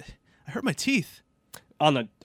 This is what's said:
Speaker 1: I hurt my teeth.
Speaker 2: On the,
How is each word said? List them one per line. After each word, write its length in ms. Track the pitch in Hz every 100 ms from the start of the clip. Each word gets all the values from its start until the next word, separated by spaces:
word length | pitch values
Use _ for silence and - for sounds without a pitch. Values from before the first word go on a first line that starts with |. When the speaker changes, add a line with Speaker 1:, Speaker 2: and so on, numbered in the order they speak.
| - - _ _ -
Speaker 1:
I 40 |
hurt 120 | 175
my 80 | 262
teeth. 480 | 151 - 269 - - _ _ _ - - -
Speaker 2:
On 140 | 151
the, 140 | 135 113 _